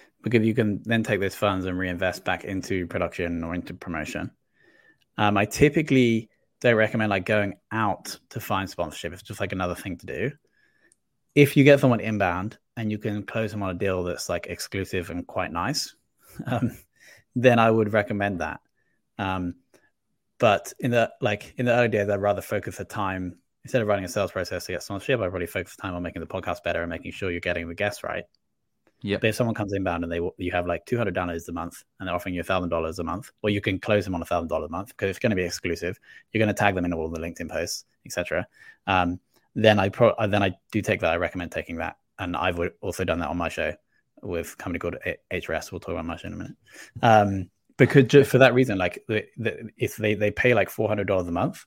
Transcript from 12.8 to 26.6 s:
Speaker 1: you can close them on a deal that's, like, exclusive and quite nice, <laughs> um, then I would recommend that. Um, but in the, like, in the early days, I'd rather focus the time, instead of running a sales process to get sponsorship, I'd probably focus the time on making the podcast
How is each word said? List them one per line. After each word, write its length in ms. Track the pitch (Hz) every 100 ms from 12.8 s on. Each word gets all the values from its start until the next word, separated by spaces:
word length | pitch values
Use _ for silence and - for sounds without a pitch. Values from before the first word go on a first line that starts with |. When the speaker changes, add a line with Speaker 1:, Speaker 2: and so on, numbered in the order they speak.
| 110
Speaker 1:
you 80 | 104
can 260 | 110 104
close 260 | 101 113 107
them 120 | 107
on 80 | 98
a 80 | 87
deal 260 | 98 92
that's, 240 | 90 78 -
like, 180 | 87 -
exclusive 640 | 87 - 98 92 95 87
and 160 | 87 87
quite 240 | 95 92
nice, 440 | 85 98 160 - - _ _
<laughs> 260 | - - -
um, 320 | 110 113 - _ _ - - _
then 240 | 123 123 117
I 120 | 113
would 220 | 113 104
recommend 480 | 107 101 104 101 90
that. 200 | 78 76 _ _ _ _ _ -
Um, 380 | 98 95 90 87 _ _ _ _ _ _ _ -
but 340 | 113 98 - -
in 120 | 127
the, 200 | 117 113 -
like, 340 | 110 104 - -
in 100 | 123
the 60 |
early 160 | 120 120
days, 200 | 104 101
I'd 120 | 101
rather 220 | 101 98
focus 340 | - 104 101 95
the 60 |
time, 520 | 95 113 98 92 90 90 _ _
instead 180 | - 127
of 60 | 104
running 160 | 101
a 40 | 87
sales 240 | 104 95
process 340 | 95 90 90 -
to 60 |
get 100 | 90
sponsorship, 380 | - 98 - 127
I'd 100 | 90
probably 160 | 92 85
focus 300 | 98 87 -
the 60 |
time 120 | 95
on 80 | 87
making 180 | 87 85
the 60 | 80
podcast 360 | 95 90 85